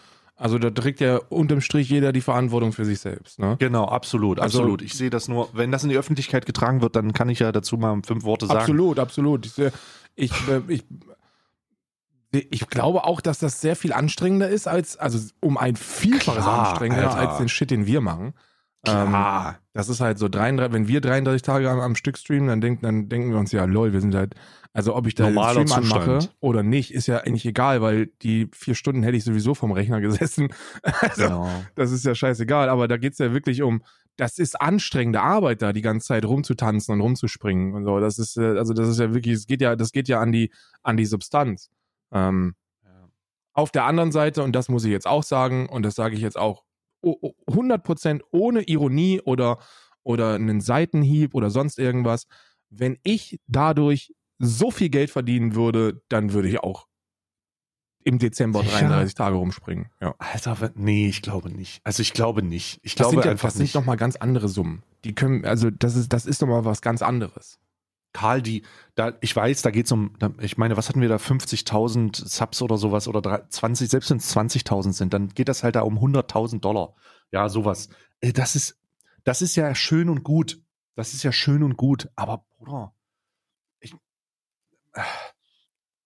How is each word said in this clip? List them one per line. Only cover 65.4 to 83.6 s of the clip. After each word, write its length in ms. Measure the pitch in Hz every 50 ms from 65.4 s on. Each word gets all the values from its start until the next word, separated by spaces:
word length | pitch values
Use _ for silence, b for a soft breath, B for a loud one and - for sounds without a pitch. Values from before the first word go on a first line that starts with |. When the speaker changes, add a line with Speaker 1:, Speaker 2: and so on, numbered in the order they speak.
| -
Speaker 1:
also 240 | - 110 113 113 113
das 260 | 107 - - 120 117
ist, 160 | 123 117 120
das 140 | - 117 -
ist 160 | - 143 -
noch 60 | 156 131
mal 180 | 117 120 113
was 160 | 113 104 -
ganz 200 | - 117 117 113 104
anderes. 560 | - 127 120 107 87 - - - - - _ _ _ _ _ _ _ _ _ _ _ -
Speaker 2:
Karl, 280 | - - 107 123 135
die, 220 | 120 110 110 104 B B B B B B B
da, 180 | - 113 120 - -
ich 120 | - - -
weiß, 260 | 110 104 123 139 -
da 80 | - 120
geht's 200 | 104 113 117 -
um, 240 | 120 110 107 101 - -
da, 120 | 110 104 - -
ich 180 | 110 95 - -
meine, 180 | 110 117 110
was 140 | 104 110 -
hatten 100 | - 135
wir 80 | 123 113
da, 80 | 110 104
fünfzigtausend 960 | - - 135 131 - - - 110 - - 107 107 113 120 113 123 113 107 - -
Subs 440 | - - - - 117 - - -
oder 160 | 123 110 110 104
sowas 300 | 104 107 98 104 104 120
oder 140 | 107 107
drei-, 260 | 95 101 101 104 - -
zwanzig, 400 | - - - 113 120 120 131 113
selbst 200 | - 131 - -
wenn's 180 | 147 117 - -
zwanzigtausend 680 | - 110 107 117 - 123 - - 107 98 92 98 92
sind, 180 | - 101 90 101
dann 160 | 98 101 95
geht 180 | - - 123 135
das 160 | 131 - -
halt 120 | 120 113
da 60 | 120
um 200 | 110 107 107 107
hunderttausend 640 | 123 135 139 139 123 - - 110 113 117 117 110 -
Dollar. 300 | 98 110 104 85 - b b b b b b b b
Ja, 160 | - 95 101 104
sowas. 380 | 98 113 104 104 95 - - - b b b b b b
Äh, 140 | - 123 120
das 220 | 131 127 - -
ist, 240 | 147 - - - _ _ _ _ _ b b b b -
das 180 | - 127 - 180
ist 120 | 170 -
ja 200 | 165 156 147 131
schön 340 | - - - 160 160 170 170
und 140 | 160 139 -
gut. 360 | 139 151 165 156 160 - - _ _ _ _ _ _ -
Das 180 | - 113 - -
ist 100 | 131 -
ja 80 | 135
schön 320 | 120 - - 143 143 147 151
und 140 | 139 123 -
gut, 320 | 131 135 139 - - - -
aber 280 | - - 104 104 95 _ _ _ _
Bruder, 360 | 110 131 143 135 107 95 _ _ _ _ _ _ _ _ _ _ _ _ _ _